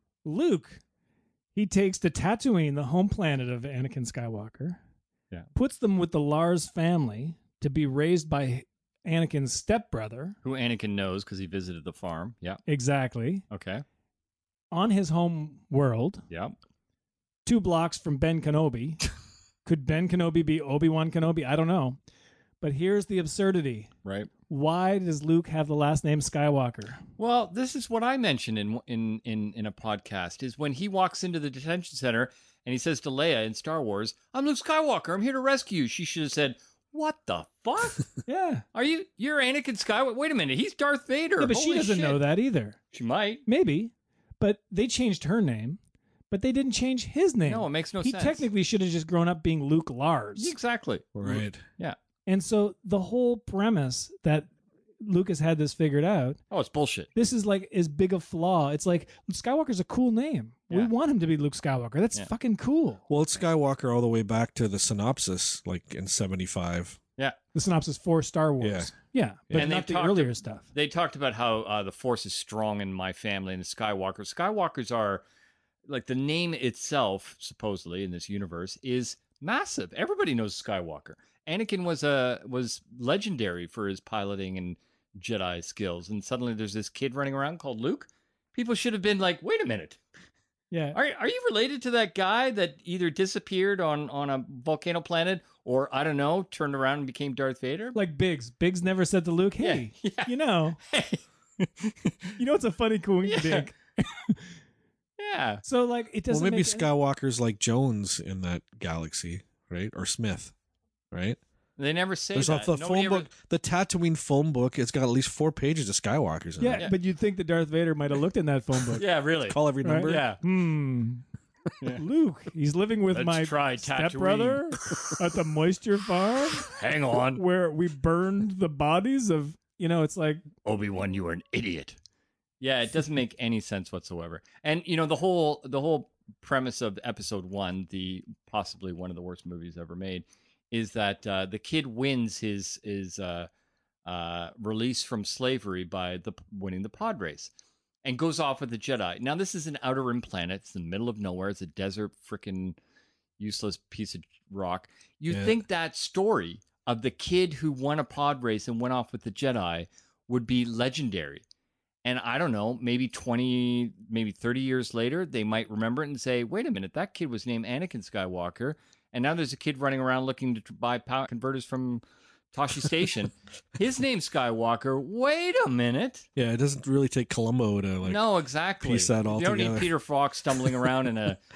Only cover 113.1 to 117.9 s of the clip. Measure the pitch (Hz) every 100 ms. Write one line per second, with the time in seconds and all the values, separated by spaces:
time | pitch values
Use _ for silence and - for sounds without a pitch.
113.1 | 190 156 - - 170 - 180 190 180 170
114.1 | 156 - 139 156 131 127 - 127 143 127
115.1 | 123 - - 156 - 139 160 104 101 202
116.1 | 160 104 78 - 139 240 214 170 185 180
117.1 | 170 214 185 160 170 160 160 165